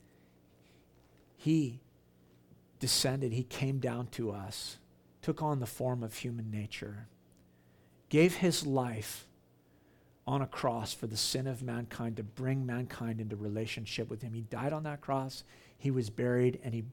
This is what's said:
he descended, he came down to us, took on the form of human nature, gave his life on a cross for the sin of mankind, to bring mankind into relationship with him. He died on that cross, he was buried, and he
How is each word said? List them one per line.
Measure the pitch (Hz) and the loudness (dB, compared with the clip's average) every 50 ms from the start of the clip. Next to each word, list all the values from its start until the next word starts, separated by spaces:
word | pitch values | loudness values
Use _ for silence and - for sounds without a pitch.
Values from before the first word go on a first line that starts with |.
| - - - - - - - - - _ - - - - - - - - - - - - - - - - - - | -20 -20 -20 -20 -20 -20 -20 -20 -20 _ -20 -20 -20 -20 -20 -20 -20 -20 -20 -20 -20 -20 -20 -20 -20 -20 -20 -2
he | - 151 160 160 147 123 117 127 - - - _ _ _ _ _ - - - - - _ - - _ _ - - | 2 4 4 6 4 2 -2 -6 -12 -20 -20 _ _ _ _ _ -20 -20 -20 -20 -20 _ -20 -20 _ _ -8 -4
descended, | - - - - - 135 131 139 135 123 | 0 2 4 4 4 4 2 2 2 2
he | 113 127 127 | 2 0 0
came | - - - 139 135 135 135 | -2 -2 0 2 2 2 2
down | 127 123 117 120 120 110 | 0 0 0 -2 -4 -4
to | - - 117 107 | -4 -2 -2 -2
us, | 101 98 - - - - - - - - - - - - _ - - _ | -2 -4 -6 -8 -8 -8 -8 -8 -10 -12 -18 -20 -20 -20 _ -20 -20 _
took | - - 156 - 160 | -2 -2 0 0 0
on | 151 147 135 | 0 0 0
the | 123 113 | -2 -4
form | - - 127 127 127 120 | -2 -2 0 0 0 0
of | 117 110 110 | -2 -4 -6
human | - - 123 120 117 110 110 | -6 -6 -4 -4 -4 -4 -4
nature, | 107 107 104 104 - - 104 104 104 104 110 - - - _ _ - - - - _ _ _ - - - - - - - _ _ | -4 -4 -4 -4 -6 -8 -8 -8 -8 -10 -12 -14 -18 -20 _ _ -20 -20 -20 -20 _ _ _ -20 -20 -20 -20 -20 -20 -20 _ _
gave | - 151 165 180 175 - | 8 8 8 8 6 4
his | 190 175 - - 156 | 4 4 4 4 2
life | 143 135 131 127 123 117 107 107 - - - - - - - _ _ _ _ _ _ _ - _ - - - _ _ _ _ _ | 2 2 2 2 2 -2 -4 -4 -6 -8 -12 -14 -18 -20 -20 _ _ _ _ _ _ _ -20 _ -20 -20 -20 _ _ _ _ _
on | 123 135 139 | -2 0 0
a | 135 - | 0 -2
cross | - - - 131 117 117 107 - - | -2 0 2 2 2 2 -2 -4 -4
for | - - | -6 -6
the | 113 107 104 | -4 -2 -2
sin | - - - 135 131 | 0 0 0 0 0
of | 135 127 117 | -2 -4 -4
mankind, | 127 123 117 117 120 - - - 117 117 113 110 | -4 -4 -4 -4 -4 -6 -6 -4 -4 -4 -4 -4
to | 107 | -6
bring | 104 - - 131 131 135 135 131 | -8 -6 -4 0 0 2 2 0
mankind | 123 120 120 123 117 - - 120 117 117 110 | 0 -2 -2 -4 -4 -6 -4 -4 -2 -2 -2
into | 110 107 104 | -4 -4 -4
relationship | 101 107 104 101 113 113 110 - 123 113 - - - 113 - | -4 -4 -2 -2 -2 -2 -2 -4 -6 -6 -6 -4 -4 -4 -4
with | 117 110 123 | -4 -6 -6
him. | 117 110 | -6 -6
He | 113 | -6
died | 113 107 120 113 127 143 156 | -6 -6 -6 -4 -2 -2 -2
on | 151 156 | -2 -4
that | 151 147 143 | -4 -6 -6
cross, | - - 139 135 135 135 - - - - - - - - - - | -2 0 0 0 0 -2 -6 -10 -14 -18 -20 -20 -20 -20 -12 -4
he | - 139 | 0 2
was | 131 127 117 104 | 2 2 0 0
buried, | - - 123 123 123 123 123 127 127 - - | 0 0 2 4 6 6 6 6 4 2 -2
and | 123 113 | -4 -4
he | 117 110 127 | -2 -4 -6